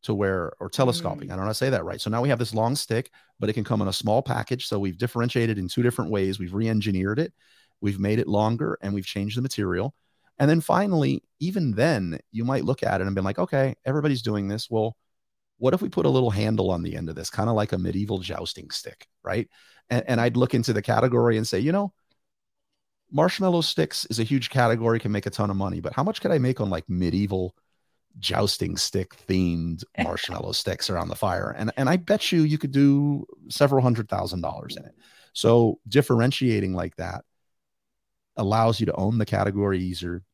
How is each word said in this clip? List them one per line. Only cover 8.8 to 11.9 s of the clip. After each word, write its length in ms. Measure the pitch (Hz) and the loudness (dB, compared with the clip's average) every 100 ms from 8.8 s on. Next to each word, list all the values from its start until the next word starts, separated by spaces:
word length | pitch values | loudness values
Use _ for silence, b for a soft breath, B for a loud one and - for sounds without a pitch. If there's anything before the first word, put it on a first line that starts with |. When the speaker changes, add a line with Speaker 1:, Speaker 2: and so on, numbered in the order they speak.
Speaker 1:
and 100 | - | -4
we've 120 | 101 92 | -4 -4
changed 300 | 104 101 117 | -6 -4 -4
the 60 | |
material. 540 | 131 - 98 90 120 - _ _ _ _ | -4 -2 -2 -2 -4 -8 _ _ _ _
And 100 | 139 | 4
then 140 | 165 | 4
finally, 600 | - 170 202 170 135 135 _ _ | 4 2 4 2 2 0 _ _
even 320 | 160 196 151 | -4 -2 0
then, 480 | 101 147 | 2 2